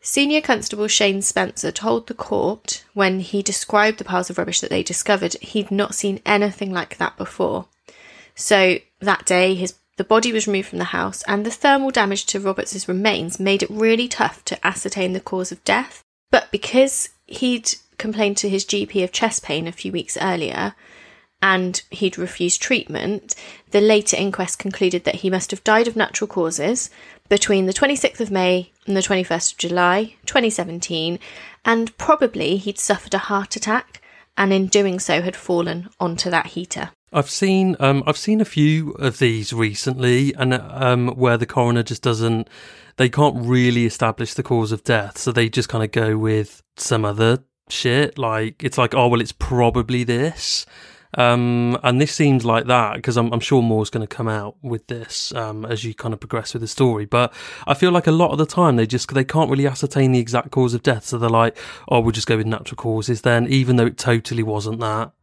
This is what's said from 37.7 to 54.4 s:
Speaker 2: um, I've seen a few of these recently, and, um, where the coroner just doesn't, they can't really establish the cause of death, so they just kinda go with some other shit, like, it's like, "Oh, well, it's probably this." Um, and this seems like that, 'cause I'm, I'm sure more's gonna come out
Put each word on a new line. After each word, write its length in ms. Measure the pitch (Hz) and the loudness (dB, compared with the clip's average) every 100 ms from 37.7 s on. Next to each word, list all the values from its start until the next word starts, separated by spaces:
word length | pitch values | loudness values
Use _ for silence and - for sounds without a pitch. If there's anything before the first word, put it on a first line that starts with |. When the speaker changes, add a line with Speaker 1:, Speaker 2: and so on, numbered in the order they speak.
| 175 | 2
Speaker 2:
um, 240 | 135 139 131 | 2 2 0
I've 100 | 147 | -2
seen 240 | - 214 | 0 0
a 60 | 208 | 2
few 460 | - 147 156 151 | 4 4 4 -2
of 260 | - 135 110 | -4 -4 2
these 340 | 127 113 104 | 0 0 -4
recently, 800 | 117 110 101 - 127 127 123 139 | -2 -2 -2 -6 -2 2 2 0
and, 200 | 135 127 | 0 0
um, 540 | 127 - 131 131 123 123 | 0 -4 -2 0 2 0
where 280 | 123 127 117 | 0 2 2
the 100 | 117 | 0
coroner 360 | - 120 120 | 0 2 2
just 200 | 113 117 | 0 -2
doesn't, 460 | 127 113 117 113 113 - - - - - | -2 0 0 0 -2 -12 -20 -20 -20 0
they 140 | 127 | 0
can't 260 | 131 147 123 | 4 2 2
really 480 | 117 127 123 120 | 2 4 4 4
establish 480 | 117 - 117 110 117 | 0 0 -2 -2 -8
the 100 | - | -6
cause 300 | 120 120 107 | -2 0 0
of 120 | 110 | -4
death, 340 | - 117 101 - | 0 0 0 -6
so 120 | - | -2
they 200 | 120 113 | 0 0
just 180 | 127 117 | 0 -2
kinda 200 | 117 110 | -2 -2
go 280 | - 110 110 | 0 0 2
with 460 | 110 107 104 - _ - | 2 0 -2 -10 _ -10
some 280 | - 117 | -2 0
other 400 | 104 104 113 131 _ _ _ | 0 2 2 2 _ _ _
shit, 500 | - 123 127 147 - | -4 0 2 0 -2
like, 460 | 120 110 110 - | -4 -4 -4 -6
it's 140 | 143 - | -6 0
like, 160 | 120 | 0
"Oh, 140 | - 123 | 4 4
well, 120 | 120 | 2
it's 120 | 110 | 0
probably 720 | - - 123 120 120 117 123 | -6 -2 2 2 2 0 -2
this." 600 | 120 120 147 160 - - - - - - _ - | 0 0 -2 -4 -6 -6 -6 -20 -20 -20 _ 2
Um, 600 | 123 120 120 120 120 120 | 4 4 2 2 0 0
and 160 | 127 123 | 2 2
this 120 | 147 | 2
seems 320 | - 147 131 | 2 4 4
like 220 | 117 117 120 | 4 0 2
that, 340 | 123 110 107 | 2 2 -2
'cause 140 | - 120 | -2 0
I'm, 160 | 117 | 2
I'm 80 | 117 | 0
sure 220 | - 135 | 2 2
more's 280 | 117 110 107 | 4 2 0
gonna 160 | 117 107 | -4 -8
come 200 | - 113 | -6 -4
out 280 | 107 | -4